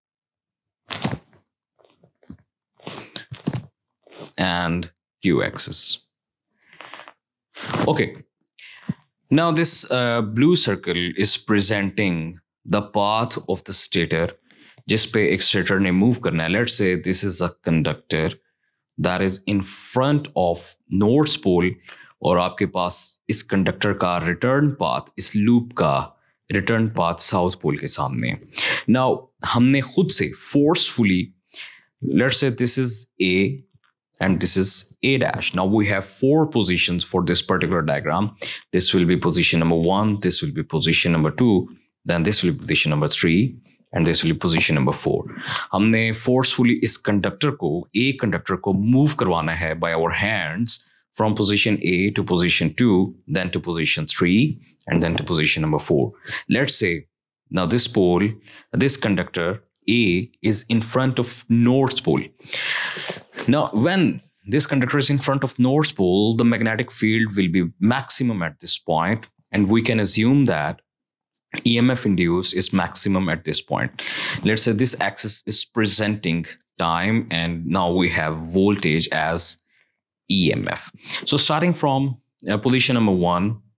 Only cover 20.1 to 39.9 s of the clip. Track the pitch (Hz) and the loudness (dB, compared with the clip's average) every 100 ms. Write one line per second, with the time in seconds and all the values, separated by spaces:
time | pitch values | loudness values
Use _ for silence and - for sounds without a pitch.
20.1 | 147 147 - 87 85 - - - 92 104 | 0 -2 -2 0 0 -4 -6 -4 0 4
21.1 | 135 151 - - 90 90 - - - - | 4 2 0 2 2 2 -2 -14 -20 -20
22.1 | - 87 90 90 - 95 92 90 - - | -6 0 2 0 -2 -4 -2 -2 -2 -6
23.1 | - - - - 98 92 90 104 98 92 | -8 -6 -4 -2 0 0 0 -2 0 -2
24.1 | 87 82 85 123 135 147 143 82 64 - | -2 -2 -2 0 2 0 0 -2 -4 -6
25.1 | - - 107 104 120 120 - 82 69 65 | -6 -4 0 2 2 2 -2 0 0 -4
26.1 | _ _ _ - 98 95 113 110 110 85 | _ _ _ -4 -4 0 0 0 0 -2
27.1 | 87 - 98 90 - 78 73 71 - 67 | 0 -2 0 0 -2 -4 -4 -4 -4 -4
28.1 | 62 62 - - - - - - 123 131 | -4 -6 -6 -8 -6 -4 -4 0 2 2
29.1 | 92 - _ - 120 127 139 131 - 185 | -2 -4 _ -4 2 4 2 0 0 0
30.1 | - 78 - - 147 143 151 - - 107 | 0 -2 -6 -2 2 4 2 0 2 2
31.1 | 90 - - _ - - - _ - 131 | 2 -2 -10 _ -18 -18 -20 _ -10 -2
32.1 | - 127 - 139 113 123 - 127 110 - | 2 2 2 0 0 0 0 -2 -4 -8
33.1 | - 92 92 98 135 - _ _ _ _ | -2 2 2 2 -2 -12 _ _ _ _
34.1 | - 95 85 85 - 92 - - - 123 | -4 0 0 0 0 0 0 -4 -4 0
35.1 | 135 - - - 90 95 110 104 98 - | 0 0 -2 -4 -2 2 2 2 0 -4
36.1 | - 131 151 151 123 92 90 - 87 - | -2 2 4 2 0 0 0 0 -2 -2
37.1 | 92 85 87 - 92 85 90 78 71 73 | -2 0 0 0 0 0 0 0 -2 -2
38.1 | 82 104 - - - - 90 - 95 85 | -2 -2 -4 -12 -12 -4 0 2 2 4
39.1 | 87 85 85 82 85 82 82 82 | 2 2 2 2 2 2 2 2